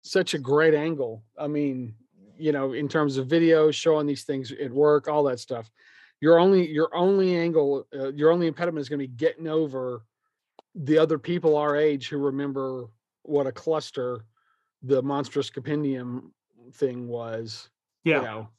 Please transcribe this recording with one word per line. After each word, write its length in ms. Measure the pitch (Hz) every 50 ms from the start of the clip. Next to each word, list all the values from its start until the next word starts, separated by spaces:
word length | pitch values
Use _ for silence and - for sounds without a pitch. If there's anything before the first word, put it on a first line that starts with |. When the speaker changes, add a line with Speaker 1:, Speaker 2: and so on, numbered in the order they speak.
Speaker 1:
such 320 | _ - - 196 180 - -
a 60 | 156
great 340 | 135 120 139 151 160 165 156
angle. 500 | 147 151 160 165 143 135 117 113 110 110 _ _ -
I 100 | 151 147
mean, 480 | 151 147 147 143 135 127 127 117 110 110 _ _ _ _ _ _ _ _
you 140 | 160 156
know, 220 | 147 139 135 135 127
in 140 | 120 147 139
terms 300 | - 160 151 147 135 131
of 100 | 131 127
video, 440 | 156 170 170 165 165 156 156 156
showing 340 | 147 - - 165 156 151 151 147
these 160 | 143 135 -
things 280 | - 143 135 131 113
at 200 | 139 - 147 127
work, 360 | 120 139 147 151 151 147 - 156
all 160 | 151 151 147
that 160 | 139 127 117
stuff. 300 | - _ 131 117 113 _ _ _ _ _ _ - - _ _ _
Your 180 | - 156 170 165
only, 280 | 175 190 196 185 180 156
your 240 | 156 147 160 - -
only 400 | 170 175 190 196 196 190 185 180
angle, 520 | 170 170 170 165 160 147 139 139 135 - _ -
uh, 180 | 139 135 135 139
your 180 | 147 151 160
only 160 | 170 175 175 165
impediment 340 | 147 - 175 175 165 156
is 80 | 139 123
gonna 100 | 147 139
be 80 | 139 131
getting 400 | 123 117 151 160 - - 165 160
over 560 | 156 160 160 147 131 131 127 127 123 117 113 _ _ _ _ _ _ _ _ _ _ - _ _ _
the 220 | 208 147 127 151 156
other 200 | 160 160 160 147
people 380 | - 165 175 175 170 160 151
our 200 | 147 147 147 143
age 340 | 147 151 156 147 139 123 -
who 80 | 156 143
remember 680 | 139 143 131 139 143 143 135 135 135 131 131 127 123 113 _ _ _ _ _ _ _
what 240 | - 151 143 139 131
a 40 |
cluster 760 | 120 - - 160 160 156 147 - - - 127 123 123 110 110 _ _ _ _ _ _ _ _ _ _ _ -
the 180 | 127 139 131
Monstrous 480 | 127 139 139 139 143 139 - 143 139 -
Compendium 840 | - 143 123 151 147 151 151 139 135 127 123 123 120 127 - - _ _ _ _ _ _ 120 123 131
thing 340 | _ 143 131 123 123 123 120
was. 640 | 120 117 117 113 113 113 117 113 110 - - _ _ _ _ _ _ _ _
Speaker 2:
Yeah. 140 | 160 156 143
Speaker 1:
You 40 | 127
know? 260 | 113 107 110 110 - _